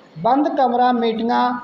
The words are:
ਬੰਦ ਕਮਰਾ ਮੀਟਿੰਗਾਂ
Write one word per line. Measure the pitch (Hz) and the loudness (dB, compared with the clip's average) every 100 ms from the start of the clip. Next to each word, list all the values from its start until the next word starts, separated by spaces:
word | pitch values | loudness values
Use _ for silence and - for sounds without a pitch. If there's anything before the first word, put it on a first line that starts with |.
| - 156 | -20 -4
ਬੰਦ | 214 269 320 | 0 2 0
ਕਮਰਾ | - 247 240 247 | 0 0 2 2
ਮੀਟਿੰਗਾਂ | 240 233 220 226 240 247 247 | 2 0 -2 -2 0 0 -4